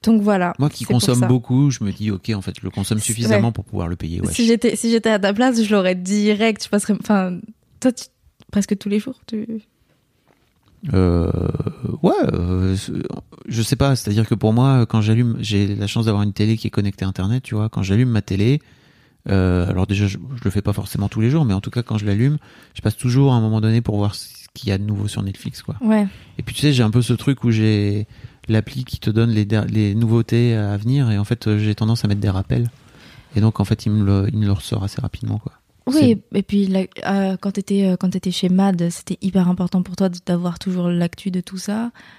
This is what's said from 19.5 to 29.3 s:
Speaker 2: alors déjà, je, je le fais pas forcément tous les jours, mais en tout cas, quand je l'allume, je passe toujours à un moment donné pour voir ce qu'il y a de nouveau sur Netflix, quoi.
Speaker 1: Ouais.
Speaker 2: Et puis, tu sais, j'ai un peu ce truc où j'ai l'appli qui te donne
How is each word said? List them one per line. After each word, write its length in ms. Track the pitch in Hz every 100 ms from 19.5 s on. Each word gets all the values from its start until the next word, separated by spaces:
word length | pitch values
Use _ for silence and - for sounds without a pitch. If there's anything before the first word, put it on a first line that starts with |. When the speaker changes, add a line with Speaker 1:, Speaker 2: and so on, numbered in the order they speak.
| 90 90
Speaker 2:
alors 180 | 92 92
déjà, 200 | 98 101
je, 100 | 98
je 240 | 87 131
le 80 | 104
fais 120 | 101
pas 100 | 104
forcément 360 | 98 98 - 101
tous 100 | 110
les 80 | 113
jours, 160 | 156
mais 80 | 135
en 80 | 95
tout 100 | 110
cas, 120 | 120
quand 160 | 117 110
je 80 | 104
l'allume, 320 | 101 131 151 - - -
je 60 | -
passe 160 | 110 -
toujours 380 | 127 123 139
à 20 | 123
un 40 |
moment 200 | 110 110
donné 220 | 110 113
pour 160 | 120 107
voir 160 | 101
ce 120 | - - - -
qu'il 160 | - 101
y 20 |
a 60 | 95
de 60 |
nouveau 220 | 104 101 104
sur 160 | -
Netflix, 380 | 98 98 - -
quoi. 160 | - -
Speaker 1:
Ouais. 240 | 226 214 196 - - -
Speaker 2:
Et 40 |
puis, 120 | -
tu 80 | -
sais, 100 | 147
j'ai 100 | 131
un 80 | 110
peu 120 | 113
ce 100 | 117
truc 320 | 117 - 135
où 60 | 120
j'ai 560 | 110 110 107 101 101 107 - - - -
l'appli 360 | 110 110 -
qui 140 | 127 -
te 120 | -
donne 200 | 107 117